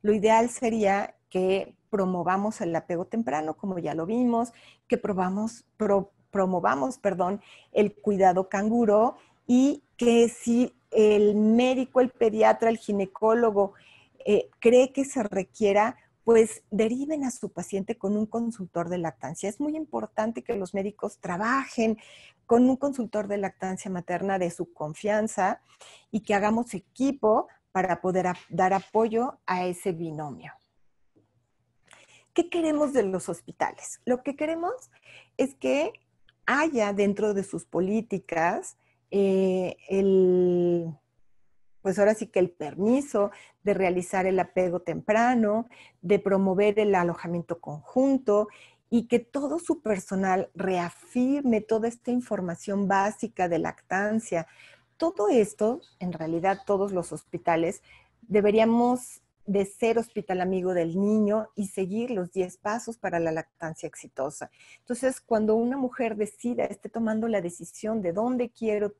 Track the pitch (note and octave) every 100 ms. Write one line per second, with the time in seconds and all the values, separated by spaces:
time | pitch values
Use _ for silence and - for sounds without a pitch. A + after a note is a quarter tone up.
0 | G#3 G#3+ G#3+ A3 A#3 - A#3 A3+ G3+ G3
1 | - _ _ F#3 F#3 F#3+ - _ _ G#3
2 | F#3 F#3 E3+ G3 G#3 - F3 E3 - E3+
3 | F#3 A3+ A#3 - D#4 - G3+ F3+ D#3+ D3+
4 | E3 A3+ B3 A#3 A#3+ - - _ _ A#3
5 | G#3 F#3+ F#3 G3 A3 - _ _ G#3+ G3+
6 | G3 _ _ G3 F#3 F#3 F#3+ C4+ C4 B3
7 | G3+ F3+ F3+ G3+ - - _ - G#3 -
8 | G#3+ G3 F#3+ F3+ F#3+ G3 G#3+ A#3 A3 G#3
9 | A#3+ - _ _ - B3 C4+ C#4+ _ -
10 | A#3+ A#3 A#3 - A#3 A#3 B3 _ _ -
11 | G#3+ G#3 G#3 G#3 G#3+ A3+ B3+ C4 B3 B3+
12 | B3+ _ A3+ A3 A3 A3 A3+ A3+ - G3+
13 | F#3+ - A3 A#3 A#3 G3+ G3 - _ _
14 | _ _ - G#3 - _ A#3 B3 C4 -
15 | C4+ C4+ G#3 F#3+ F#3+ - G#3 G3+ A3 -
16 | _ _ - A3+ A3 - _ G#3 A3 B3
17 | C#4+ D#4 C4 - G3 - F3+ G3 G3 A3+
18 | G3 G#3 G#3+ A#3 A#3 A3 F3+ E3+ E3+ F3
19 | E3 - C3+ E3 G3 - D4 D#4 D#4 A#3
20 | G#3+ - A3 A#3 - A3 F#3 G3+ G3 -
21 | G#3 - F3+ F3 A3 C4+ C4 - A3+ G#3+
22 | - - - _ - A#3 B3+ C4 C#4+ C#4
23 | A3 G#3+ G3+ G3+ G3 - F#3 F#3 G3+ F3+
24 | F3 F3 G3 G3 F3 - E3+ - D3+ D#3
25 | G#3 G#3+ G#3+ - F#3+ A#3+ _ _ - -
26 | _ G#3+ - G3+ G#3 A3+ A#3+ F#3 _ -
27 | C4+ C#4 G#3+ A#3 - _ _ F#3+ F#3 F3
28 | F#3 F#3 F3+ F3 - F3 F#3 F#3+ - G#3+
29 | A3+ A3+ B3+ - - F3+ F3+ F3 G3+ E3
30 | E3+ D3+ D3+ F#2 D#2+ - _ _ _ _
31 | _ _ _ _ _ _ _ _ _ -
32 | _ _ _ - E4+ F4 D#4+ D4+ D4 C4
33 | G3 F#3 - F3 - - - - - -
34 | - B3 C#4 C#4 D#4 E4 F4 B4+ - _
35 | _ - _ - C4+ - C4 C4+ F4 -
36 | _ _ _ _ - C4 D#4+ B3+ G#3 G3+
37 | G3+ G3 G#3+ G3 F#3+ E3+ - E3 F#3 A3
38 | A3 F#3+ - E3 E3+ A#3 - - _ _
39 | _ G3+ G3 F#3+ F#3+ F#3 F3+ - - G3
40 | G3 F#3+ F#3 F3+ F3+ F3 F3 E3+ E3 D3+
41 | _ _ _ _ _ _ _ - G3 F#3
42 | G3+ A3 A3 G3+ F3+ _ D3+ D#3+ G#3 C4
43 | C#4+ G#3+ G3+ - - _ G3+ F#3 F#3 F3+
44 | F3 G3 F#3 F#3 F3+ - F3+ F3 E3+ E3
45 | - G#3+ A#3+ B3 G#3+ G#3+ A#3 - - _
46 | F3 G3+ G3+ F#3+ G3 F#3 G#3 G#3 G#3 F#3+
47 | F3 E3 E3+ F3 E3 E3+ - D3 - B3+
48 | C4+ C4+ C4+ G#3 G#3+ - - _ _ A#3
49 | - A#3+ A#3+ C#4 C#4+ E4+ - D#4+ A3 G3
50 | - F#3+ F#3+ F#3 - F3 F#3+ F3+ E3+ -
51 | - B3 B3+ C#4+ C4+ A3 G#3+ A3 A#3 A#3
52 | - B3 B3 G3+ F3+ E3+ - G3+ F#3+ G3
53 | G3+ - A3 - F3+ E3 E3 - _ F#3
54 | G#3 A3 - E3+ D#3+ _ - _ _ _
55 | E4 G4 G#4 C4 G#3 - G#3+ D4 _ _
56 | F3+ D#3+ D#3+ E3 F#3+ G3 - G3+ G3+ F#3
57 | D#3+ D#3 _ E3 - E3 E3 - _ -
58 | _ _ - G#3 G#3 G#3+ A3+ A#3 A#3+ B3
59 | - - _ _ - G3+ G3 - A#3 A3+
60 | A3+ G#3 - F#3 F3+ F#3+ F3+ F3 E3 F3
61 | G3+ G#3+ G#3 A3 G#3+ - G3 - F#3 G#3
62 | B3 G#3+ F3 F#3+ F3+ - G#3 G#3 - A#3
63 | F#3+ E3+ E3 D#3+ - _ D#3+ D#3+ D#3 -
64 | - - C3+ - - _ - - - A#3+
65 | C4 C4 _ A3 G#3+ A3 A#3+ C#4 B3+ B3
66 | A3+ G#3+ G#3+ - A#3+ A#3 - - G#3+ A3+
67 | A3+ A3 A3+ G3+ F3 F3 E3+ - G#3+ A3+
68 | F3+ E3+ A#3+ B3+ A#3+ _ A3+ G#3 G#3